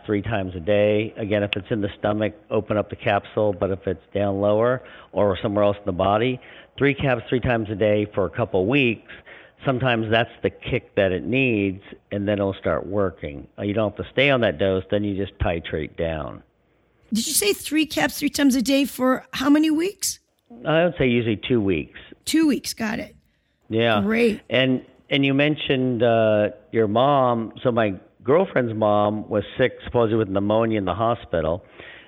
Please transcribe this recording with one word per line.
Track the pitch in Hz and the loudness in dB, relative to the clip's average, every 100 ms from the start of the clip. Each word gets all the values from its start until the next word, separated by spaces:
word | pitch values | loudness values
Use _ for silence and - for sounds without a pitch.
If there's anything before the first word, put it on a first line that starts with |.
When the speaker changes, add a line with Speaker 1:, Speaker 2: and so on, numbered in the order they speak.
Speaker 1:
three | - 104 | -4 -2
times | 104 110 92 87 | -2 -4 -4 -6
a | |
day. | 80 104 104 107 104 - | 0 2 4 2 -2 -6
Again, | 104 104 | -2 0
if | 101 | 0
it's | 104 95 | -4 -4
in | 113 | -4
the | 101 - | -4 -4
stomach, | 104 107 104 - - | -4 -2 -4 -6 -4
open | 113 104 107 | -4 0 -2
up | 101 | -2
the | - | -4
capsule, | 117 101 - - 107 | 0 0 -2 -2 -2
but | 95 98 | 0 -2
if | 95 98 | -2 -4
it's | 90 _ | -8 _
down | 98 101 98 | -4 -2 0
lower | 101 107 120 127 - - - | 2 2 2 -2 -6 -20 -8
or | 92 101 90 | 0 2 2
somewhere | 117 101 | -2 2
else | 101 101 | 2 0
in | 98 | -4
the | |
body, | 87 95 104 127 127 - - - - | 0 2 2 0 -4 -12 -20 -16 0
three | 139 | 0
caps | 139 139 120 - | 2 0 0 -2
three | 127 | -2
times | 127 117 104 | 0 0 -2
a | 101 | 0
day | 107 104 104 | 2 2 0
for | - | -2
a | 90 | -2
couple | - 110 95 | -2 -2 0
of | 95 | 2
weeks, | 143 123 104 - - - - - _ | 2 2 -2 -10 -20 -20 -20 -20 _
sometimes | - 123 127 117 110 | -4 -2 0 0 2
that's | 113 120 - | 0 0 -2
the | 98 | -6
kick | - - 123 - - | -4 -4 -4 -2 0
that | 95 | 2
it | 92 | 0
needs, | 67 131 131 107 98 95 - - - | -2 0 2 2 0 -4 -14 -20 -10
and | 101 101 | -4 -2
then | 104 | 0
it'll | 98 | 0
start | 95 95 76 | -2 -2 -2
working. | 82 101 95 - 78 71 64 - | -2 -2 -2 -4 -12 -12 -16 -8
Uh, | |
you | 101 | -4
don't | 104 104 - | 0 -2 -4
have | |
to | 95 | -6
stay | - 143 | 2 4
on | 131 | 4
that | 107 76 | 2 2
dose, | 98 95 - | 0 0 0
then | 104 | -2
you | 104 | -2
just | 95 98 - | -4 -6 -4
titrate | 101 85 - 80 73 - | -2 -2 -4 -6 -6 -6
down. | 82 78 65 50 _ _ _ _ _ _ - | -6 -4 -8 -12 _ _ _ _ _ _ -6
Speaker 2:
Did | 226 320 | -4 -2
you | |
say | 285 403 | -2 0
three | - - 302 302 | -2 -2 -2 0
caps | 311 294 - | 0 -2 -2
three | 294 | -4
times | - 285 262 | 2 2 2
a | |
day | 233 277 | 2 0
for | 277 - 254 254 - | 0 0 0 0 -4
how | - 269 | -4 2
many | 302 320 | 4 4
weeks? | 311 370 403 - - _ _ _ 233 | 0 -2 -4 -8 -8 _ _ _ -10
Speaker 1:
I | 151 156 | 0 2
would | 175 - | 2 0
say | 131 | 2
usually | 120 117 104 | 2 0 -4
two | - 120 | 0 0
weeks. | 98 82 65 - - - | 2 -2 -4 -14 -20 -14
Speaker 2:
Two | - 311 311 | -2 2 2
weeks, | 240 - | 0 -4
got | - 220 - | -8 -6 -6
it. | 208 - _ _ _ _ - | -10 -16 _ _ _ _ -6
Speaker 1:
Yeah. | 110 117 104 | 0 2 2
Speaker 2:
Great. | 101 220 120 110 - | 2 2 2 0 0
Speaker 1:
And, | 120 131 127 - _ - | 2 2 0 -4 _ -2
and | 143 | 0
you | 139 | 2
mentioned, | 135 147 147 - 131 127 117 | 2 2 0 -2 0 0 0
uh, | 117 113 110 107 104 - - | 2 4 4 2 0 -4 -4
your | 113 110 | 0 2
mom. | 113 139 139 127 117 110 - | 2 4 4 2 0 -4 -4
So | 131 | -2
my | 117 107 92 - _ | 2 0 -2 -14 _
girlfriend's | 110 160 190 139 117 | 0 2 2 0 -2
mom | 107 107 104 104 107 - | 0 2 4 2 -2 -2
was | 104 - - | -4 -4 -2
sick, | 123 - | -2 -2
supposedly | - 120 113 113 | -4 0 2 2
with | 98 | 0
pneumonia | 95 101 107 113 110 | 0 2 2 2 0
in | 92 | -2
the | |
hospital. | 90 113 120 - 85 78 87 - - - - | -2 -2 -2 -4 -2 0 -4 -8 -20 -20 -20